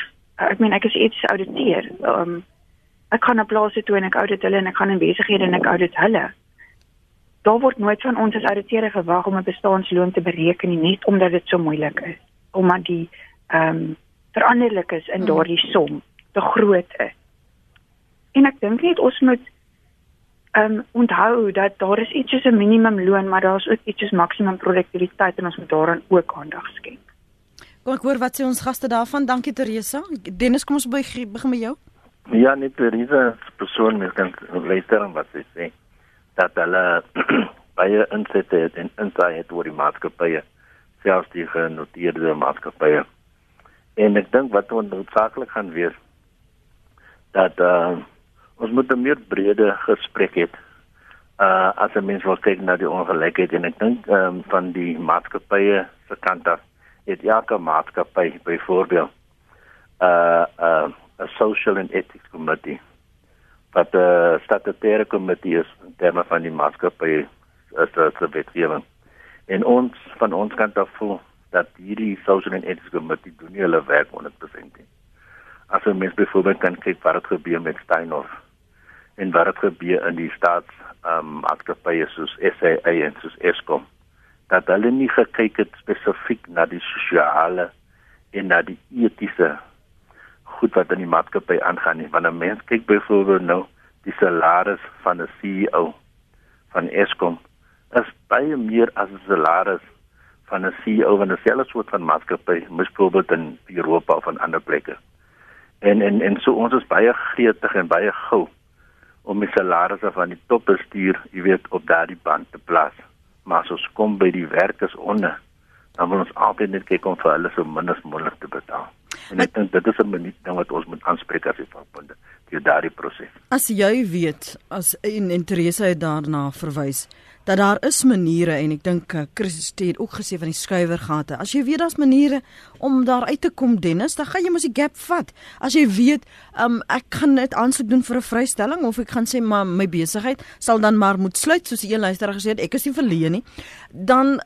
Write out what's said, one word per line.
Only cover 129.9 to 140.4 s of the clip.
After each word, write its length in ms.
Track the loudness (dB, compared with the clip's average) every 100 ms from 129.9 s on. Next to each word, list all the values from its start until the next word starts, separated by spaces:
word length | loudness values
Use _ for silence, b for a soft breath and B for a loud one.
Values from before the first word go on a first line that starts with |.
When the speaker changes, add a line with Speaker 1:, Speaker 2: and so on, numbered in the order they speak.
| -4
Speaker 2:
ook 120 | -6
gesê 260 | -8 -8 -6
van 100 | -6
die 60 | -6
skuiwergate. 800 | -4 0 0 -2 -4 -4 -4 -8
As 140 | -4
jy 120 | -2
weet 140 | 0 0
daar's 160 | -2 2
maniere 440 | 4 6 4 2 -6 b b b
om 260 | 0 2 2
daar 200 | 2 0
uit 160 | -2
te 80 | -2
kom, 300 | 0 2 2
Dennis, 360 | 2 0 -2 -4
dan 100 | -4
gaan 180 | -2
jy 80 | 0
mos 100 | 0
die 120 | -2 0
gap 140 | -2 -2
vat. 360 | -4 -4 -4 -12 B B
As 140 | 0
jy 140 | 4 4
weet, 380 | 6 4 4 -2 b b -2
ehm, 240 | 0 0 -2
ek 140 | -4 -4
gaan 240 | 0 4
net 200 | 4 2
aansoek 360 | 0 0 0 2
doen 140 | 2
vir 140 | 2 -2
'n 40 |
vrystelling 600 | -2 -2 -2 -2 -2 -2 -2
of 120 | -4
ek 100 | -4
gaan 140 | -4 -2
sê, 160 | 0
maar 240 | 0 0 0
my 220 | 0 0
besigheid 560 | -2 -2 -2 -4 -4